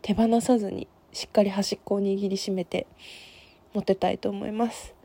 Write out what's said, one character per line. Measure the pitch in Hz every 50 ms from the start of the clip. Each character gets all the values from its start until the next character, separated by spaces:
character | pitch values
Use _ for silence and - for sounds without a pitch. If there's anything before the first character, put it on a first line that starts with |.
手 | - - 196
放 | 196 226 226 233 233
さ | 233 - 254 226
ず | 208 190
に、 | - - - _ _ _ _ _
し | - - -
っ | -
か | - 214
り | 208 202
端 | 190 202 196 - 214
っ | - _
こ | - 202
を | 202
握 | 202 196 196 196 202 190
り | 196
し | 196 - 214
め | 190 185 175
て、 | _ - - - - - - - - - - - - - - - - _ _ _ _ -
持 | 208
っ | -
て | - 196
た | 196 - 185
い | 190 -
と | - -
思 | 202 196 208
い | 214
ま | 208 220 233 226
す。 | - - - - - _